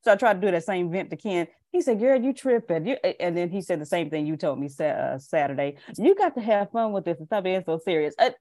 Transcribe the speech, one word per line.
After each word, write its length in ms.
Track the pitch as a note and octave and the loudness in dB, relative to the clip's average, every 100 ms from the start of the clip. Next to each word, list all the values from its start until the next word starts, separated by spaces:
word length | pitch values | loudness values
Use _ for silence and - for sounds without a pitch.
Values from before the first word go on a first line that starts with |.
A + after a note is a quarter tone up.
So 60 | A#3 | 4
I 40 | G3+ | 4
tried 180 | A#3+ | 4
to 60 | F#3+ | 2
do 100 | G3 | 2
that 140 | E3+ | 0
same 260 | E3 F3+ F3 | 0 -2 -2
vent 200 | F#3 - | -4 -6
to 60 | D#3+ | -8
Ken. 300 | G#3+ F3+ E3 _ _ | -4 -2 -2 _ _
He 100 | F4+ | -2
said, 200 | C#4 G#3+ | 0 2
"Girl, 200 | B3 C4 | 4 2
you 120 | B3+ | 2
tripping." 520 | C4+ C4+ A#3+ A3+ E3 F3+ | -2 0 0 0 -2 -2
You, 100 | C#4 | -2
a-, 180 | F#3 - | -2 -2
and 140 | F3 E3+ | -2 -2
then 120 | F3 | -2
he 140 | G3 | -4
said 180 | F3+ E3+ | -4 -4
the 60 | D3+ | -2
same 240 | F3 D#3+ | -2 -2
thing 160 | D#3 D3+ | -4 -4
you 100 | D#3 | -2
told 220 | D#3+ C3 | -2 -4
me 100 | C#3+ | -6
sa-, 160 | C#3 | -4
uh, 340 | D3+ - C3 C3 | -2 -2 -4 -6
Saturday. 580 | - D#3+ C#3+ C#3 C#3+ C#3+ - F#3+ | -4 -2 0 -2 -4 -6 -14 0
"You 180 | C4 G4 | 4 4
got 180 | F4+ | 2
to 60 | B3+ | 0
have 300 | A3 G3+ G3+ | 0 2 0
fun 200 | A#3 A3 | -2 -2
with 120 | G3 | -2
this 140 | F3+ E3 | -4 -6
and 80 | D#3+ | -4
stop 160 | G#3 | -2
being 180 | F#3 F#3 | 0 -2
so 140 | E3+ D#3+ | -2 -4
serious." 360 | F#3 D#3+ D3+ - | 0 0 0 2
Uh, 120 | B3+ - | 0 2